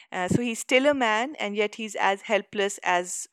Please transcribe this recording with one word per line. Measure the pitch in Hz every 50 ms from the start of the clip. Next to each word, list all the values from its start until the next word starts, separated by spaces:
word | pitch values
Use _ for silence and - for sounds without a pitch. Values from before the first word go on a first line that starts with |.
| - -
Uh, | - 185 180 185
so | 180 240
he's | 240 240 226 -
still | - - 269 254 269
a | 294 285
man, | 269 240 220 214 214 247 302 302 -
and | 208 202 202
yet | 214 208 208 -
he's | - 220 208 202
as | - 190 196 196 196
helpless | - - 220 196 202 - - 208 196 202 - - -
as, | 180 180 175 180 180 - - - -